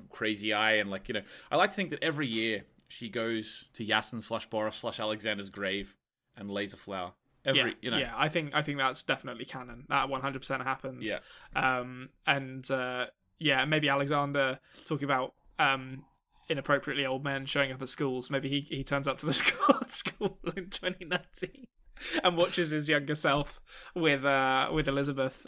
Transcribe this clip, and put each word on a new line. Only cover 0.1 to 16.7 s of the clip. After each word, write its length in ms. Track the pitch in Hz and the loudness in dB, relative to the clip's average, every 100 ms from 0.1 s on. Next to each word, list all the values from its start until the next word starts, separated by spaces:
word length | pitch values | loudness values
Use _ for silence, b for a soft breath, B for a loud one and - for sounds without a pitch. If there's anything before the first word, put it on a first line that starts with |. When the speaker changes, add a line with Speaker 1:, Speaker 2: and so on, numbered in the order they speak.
| - 110 104 107 | -4 -2 -2 0
Speaker 1:
eye 200 | 104 110 | 2 4
and, 160 | 110 101 | 4 2
like, 160 | 95 - | -4 -6
you 60 | 110 | -6
know, 80 | - B B | -8 B B
I 40 | 147 | 2
like 140 | 202 | 2
to 40 | 208 | 0
think 140 | 170 | -4
that 140 | 143 | -2
every 240 | 160 147 135 | -2 -2 -2
year 360 | 110 113 104 - _ - | 0 0 -2 -6 _ -18
she 220 | - 117 | -12 -6
goes 560 | 117 113 113 110 - - | -2 -2 -2 -4 -10 -14
to 120 | - 107 | -6 2
Yasin 360 | 107 - 117 | 2 2 -6
slash 240 | - 113 - | -4 -4 -2
Boris 300 | 110 107 - | -2 -2 -2
slash 220 | 117 104 | -6 -2
Alexander's 500 | 107 107 110 104 98 | -2 -2 -2 -4 -6
grave 460 | 101 98 98 98 - _ _ _ - | -4 -2 -2 -6 -16 _ _ _ -12
and 120 | 101 | -6
lays 240 | 101 101 | -2 -4
a 40 | - | -6
flower. 360 | - 95 90 - _ _ 143 | -8 -6 -8 -10 _ _ 0
Every, 160 | 135 117 | 2 2
Speaker 2:
Yeah, 40 | - | -2
Speaker 1:
you 100 | 127 | -2
know. 60 | 110 | 0
Speaker 2:
yeah, 160 | 120 113 | 0 0
I 140 | 151 | 0
think, 260 | 165 147 151 | 0 -2 -2
I 60 | |
think 160 | 147 143 | 0 0
that's 260 | 131 131 | 0 0
definitely 400 | - 131 131 120 127 | -2 -2 -4 -10 -10
canon. 400 | 131 123 120 - | -12 -12 -14 -2
That 180 | 139 135 | 0 0
one 140 | 131 | -2
hundred 180 | 135 131 | -2 -4
percent 240 | - 131 | -4 -4
happens. 420 | 131 131 135 127 110 | -2 -4 -6 -6 -4
Speaker 1:
Yeah. 120 | 98 B B B - | -4 B B B 0
Speaker 2:
Um, 540 | 135 127 123 127 127 _ - | 0 0 -4 -10 -16 _ 2
and, 440 | 139 135 131 127 | 2 0 -8 -4
uh, 360 | 131 127 127 120 - _ - | -2 -2 -2 -4 -8 _ -2
yeah, 180 | 151 131 | 2 4
and 80 | 139 | 4
maybe 200 | 156 147 | 4 4
Alexander 680 | 139 139 147 143 143 135 131 B B - | 2 2 2 2 2 0 -2 B B -6
talking 180 | 151 143 | -2 0
about, 280 | 131 135 - _ - | 0 -2 -8 _ 2
um, 460 | 147 135 131 131 - _ _ _ - | 2 2 -4 -12 -16 _ _ _ -4
inappropriately 560 | 147 135 | -2 2